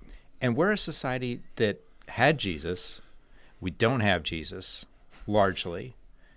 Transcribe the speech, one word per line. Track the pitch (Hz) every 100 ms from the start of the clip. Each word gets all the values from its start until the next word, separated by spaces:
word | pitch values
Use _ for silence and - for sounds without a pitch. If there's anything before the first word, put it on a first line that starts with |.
| - - - -
And | 127
we're | 117 185
a | 208
society | - - 135 127 123 120 - -
that | 107 98 - - -
had | - 131 151
Jesus. | 101 78 80 90 - - - - - - - -
We | 92
don't | - 113 131
have | 104 87
Jesus, | 78 85 76 92 - - - - - - -
largely. | 104 98 87 90 87 123 - - - -